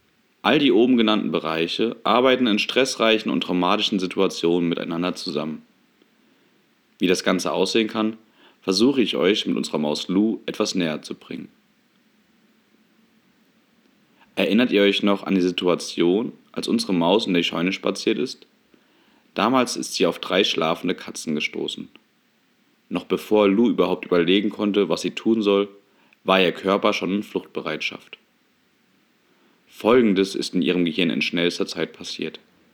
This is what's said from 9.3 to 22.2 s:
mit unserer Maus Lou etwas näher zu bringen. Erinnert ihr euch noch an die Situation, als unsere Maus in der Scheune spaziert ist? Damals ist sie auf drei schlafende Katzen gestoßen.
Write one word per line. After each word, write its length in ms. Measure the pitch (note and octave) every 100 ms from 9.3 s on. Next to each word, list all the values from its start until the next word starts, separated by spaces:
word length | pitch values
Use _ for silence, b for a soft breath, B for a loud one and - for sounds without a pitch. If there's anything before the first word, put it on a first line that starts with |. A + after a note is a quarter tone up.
| G#2+ -
mit 100 | A#1+
unserer 220 | - E2
Maus 300 | D2+ D2 -
Lou 320 | F#2 A2 G2+ -
etwas 280 | - G#2+
näher 280 | - E2 D2+
zu 120 | -
bringen. 340 | - - - - _ _ _ _ _ _ _ _ _ _ _ _ _ _ _ _ _ _ _ _ _ _ _ _ _ _ b _
Erinnert 380 | - E2 G#2 B2+
ihr 100 | G2
euch 200 | G2+ G2
noch 220 | G2+ G2+
an 100 | -
die 60 | F#2+
Situation, 920 | F2+ F2 F2+ E2+ - - E2+ F#2+ B2 - _
als 160 | - -
unsere 260 | A2 A2+
Maus 320 | F#2 E2+ G#2 A2
in 80 |
der 80 | F2
Scheune 300 | E2+ F2 F2+
spaziert 460 | F#2 - G2 - G#2+
ist? 280 | C3 - _ _ _ b b b b b b
Damals 420 | - G#2 C3 B2 -
ist 180 | -
sie 120 | - F2+
auf 120 | E2
drei 240 | - F2+
schlafende 520 | G2+ - E2 E2 F2+
Katzen 400 | F2+ - - -
gestoßen. 540 | D2+ - - D2 - - - _ _